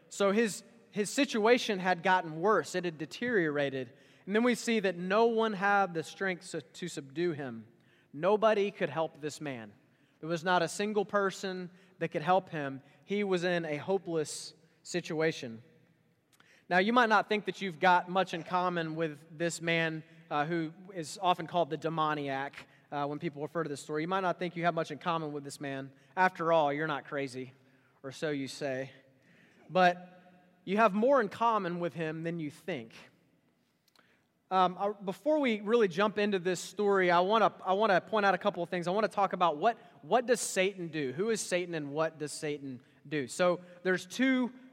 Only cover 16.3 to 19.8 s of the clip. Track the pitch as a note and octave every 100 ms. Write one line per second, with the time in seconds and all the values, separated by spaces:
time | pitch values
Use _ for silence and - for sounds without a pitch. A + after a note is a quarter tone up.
16.3 | _ _ _ - F3+ G3+ B3 A3+ G#3 -
17.3 | G#3 F#3+ - F#3+ D3+ F3+ F3 F3+ F#3+ F#3
18.3 | F3 D#3 F3+ F3+ F3 D#3+ D#3+ E3 C#3+ -
19.3 | D#3 E3+ D#3+ E3 E3